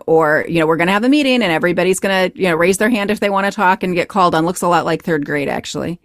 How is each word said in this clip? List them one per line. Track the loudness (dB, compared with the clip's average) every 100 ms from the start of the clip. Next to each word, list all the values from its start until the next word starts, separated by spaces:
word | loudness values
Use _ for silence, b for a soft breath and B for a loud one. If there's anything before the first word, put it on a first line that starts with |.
| 2
or, | 2 4 0 0
you | 0
know, | 0
we're | 2
gonna | 2
have | 0
a | 2
meeting | 2 2 0
and | 0
everybody's | 0 0 0 0 0
gonna, | 0 0 -2 -2
you |
know, | -2 2
raise | 2 2
their | 0
hand | 0 -2
if | -2
they | -2
wanna | 0 -2
talk | 0 0 2
and | 0 -2
get | -2
called | 0 2 2
on. | 0
Looks | -2
a | 0
lot | 0 0
like | -4
third | -2 -2 -2
grade, | -4 -4
actually. | -6 -6 -8 -8 -10